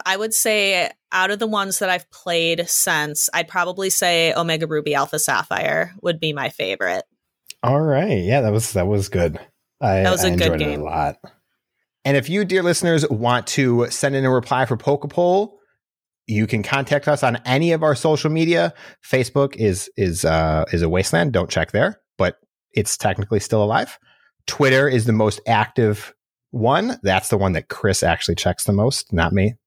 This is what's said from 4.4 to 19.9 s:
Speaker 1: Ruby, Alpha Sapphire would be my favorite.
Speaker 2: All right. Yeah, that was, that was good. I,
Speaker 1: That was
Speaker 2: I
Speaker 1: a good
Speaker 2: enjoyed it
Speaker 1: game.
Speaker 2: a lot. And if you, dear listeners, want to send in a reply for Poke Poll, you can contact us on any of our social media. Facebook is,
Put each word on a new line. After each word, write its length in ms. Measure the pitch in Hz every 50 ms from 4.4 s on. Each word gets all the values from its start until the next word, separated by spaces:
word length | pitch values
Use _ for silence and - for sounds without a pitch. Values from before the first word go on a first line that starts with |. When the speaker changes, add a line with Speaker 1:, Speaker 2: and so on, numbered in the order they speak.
| 170 165 160 160 160 147
Speaker 1:
Ruby, 260 | 156 151 143 151 143
Alpha 240 | 139 143 - - 156
Sapphire 760 | - - 135 104 - - - - - 143 143 160 170 175 185 196
would 200 | - 175 170 160
be 120 | 165 156 147
my 160 | 143 131 120
favorite. 540 | - - 101 95 95 - 98 90 90 87 - _ _ _ _ _ _ _ _ - - _ -
Speaker 2:
All 160 | - 131 147
right. 380 | 160 156 139 139 175 220 147 98 87
Yeah, 180 | 95 120 143 120
that 100 | 107 104
was, 200 | 110 113 - -
that 120 | 95 87
was 220 | 98 104 101 95 -
good. 320 | - 92 85 82 76 - - - _ _ _ _ _ -
I, 220 | 143 107 95 95 95
Speaker 1:
That 100 | 180 185
was 120 | 175 -
Speaker 2:
I 40 | -
Speaker 1:
a 20 | 175
good 60 | 180 170
Speaker 2:
enjoyed 200 | 165 165 156 151
it 20 |
Speaker 1:
game. 160 | 151 147 147
Speaker 2:
a 40 | 147
lot. 320 | 156 165 160 147 143 143 _ - - _ _ _ _ _ _ _ _ _ _ _ _ _ _ -
And 120 | 139 139
if 120 | 139 123 135
you, 160 | 175 208 208
dear 180 | 180 185 190 170
listeners, 460 | 175 165 - - 170 165 151 143 -
want 380 | 120 107 117 120 123 123 113 -
to 420 | - 147 135 123 117 120 120 117
send 240 | - - - 139 139
in 100 | 135 135
a 60 | 127
reply 340 | 127 123 117 - - 127 131
for 120 | - 127
Poke 340 | 104 - 139 143 139 - 147
Poll, 480 | - 175 175 175 180 196 208 226 - - _ _ _ _ _ _ _ _ _ _ _ _ _ -
you 180 | 107 104 113
can 160 | - - 110 101
contact 460 | - 139 139 135 - 151 143 - 151
us 160 | 147 - -
on 120 | 123 117 117 -
any 280 | 123 131 143 165 170 165
of 100 | 160 160
our 140 | 156 143
social 340 | - - 160 156 143 - 156
media. 420 | 156 160 165 165 170 170 170 165 - - - - - _ -
Facebook 520 | - - 131 123 - - 139 139 139 -
is, 340 | - 113 104 92 90 - -